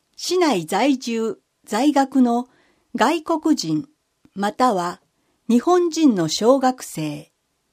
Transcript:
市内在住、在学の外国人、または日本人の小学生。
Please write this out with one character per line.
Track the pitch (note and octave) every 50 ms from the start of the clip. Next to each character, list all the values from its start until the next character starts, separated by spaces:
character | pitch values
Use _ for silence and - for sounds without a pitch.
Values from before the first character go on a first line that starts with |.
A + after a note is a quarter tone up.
| _ _ _
市 | - - - F4 F#4
内 | E4+ D4 A3 F3+ D#3
在 | - G3 G3 B3+ D4 C4 B3
住、 | - A#3 A#3 A3+ A3+ A3 - _ _ _ _ _
在 | _ - G#3+ A3 C#4 D4+
学 | C#4+ C#4 C4+ C4+ - C4
の | B3 A#3+ A#3 A#3+ B3 _ _ _ _ _ _ _ _ _ -
外 | - G#3+ C4+ E4+ E4
国 | D#4 - E4 D#4 - D#4+ C#4
人、 | - F3 D#3+ D#3 D3+ C#3+ _ _ _ _ _ _ _ _ _ -
ま | F#3+ G3+ G#3+
た | G#3 - B3+ B3+ G3+
は | F3+ F3 F3+ F3+ _ _ _ _ _ _ _ _ _ _ -
日 | A3+ A#3+
本 | - E4+ F4+ F4+ F4 E4
人 | D#4 D#4+ D#4+ C4 G#3+
の | F3+ D#3+
小 | D#3 - - G#3+ A#3+ C#4 C4+
学 | C4 B3+ B3+ -
生。 | - - - D#3+ D#3 D3+ D3 - - _ _ _ _ _ _ _ _ _